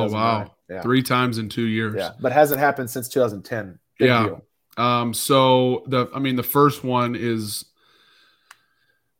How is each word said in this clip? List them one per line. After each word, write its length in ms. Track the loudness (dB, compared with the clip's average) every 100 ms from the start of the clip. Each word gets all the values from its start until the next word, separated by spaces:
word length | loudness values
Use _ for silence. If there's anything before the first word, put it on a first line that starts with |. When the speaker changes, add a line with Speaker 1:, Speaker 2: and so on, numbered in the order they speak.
Speaker 1:
thousand 160 | -2 0
nine. 260 | 0 0
Speaker 2:
wow. 100 | -4 _ -16
Speaker 1:
Yeah. 140 | -8
Speaker 2:
Three 200 | 0 0
times 360 | 2 0 0 -2
in 100 | -6
two 160 | -4 -2
years. 280 | -2 -2 -4
Speaker 1:
Yeah, 140 | -6 -4
but 120 | 0
hasn't 280 | 4 4 4
happened 300 | 0 -2 -8
since 180 | -8 -4
two 120 | 0
thousand 220 | 0 -2
ten. 360 | -8 -10 -10 -16 _ _
Big 100 | 2
Speaker 2:
Yeah. 160 | 4 0
Speaker 1:
deal. 160 | -4 _ _ _ -2
Speaker 2:
Um, 380 | 0 0 -2
so 720 | -4 2 4 6 4 4 -2 -2
the, 240 | -2 -2
I 40 | -4
mean, 180 | -2 -2
the 60 |
first 420 | 0 4 4 2
one 300 | -2 -2 -2 -2
is, 480 | -4 -4 -6 -10 -12 _ _ _ _ _ _ _ _ -20 _ _ _ _ _ _